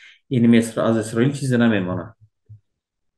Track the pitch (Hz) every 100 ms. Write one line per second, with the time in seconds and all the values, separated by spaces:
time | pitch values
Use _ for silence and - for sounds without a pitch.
0 | - _ _ 127 117 117 113 - 113 113
1 | 104 113 135 147 135 123 117 104 90 90
2 | 92 - _ _ _ 107 _ _ _ _
3 | _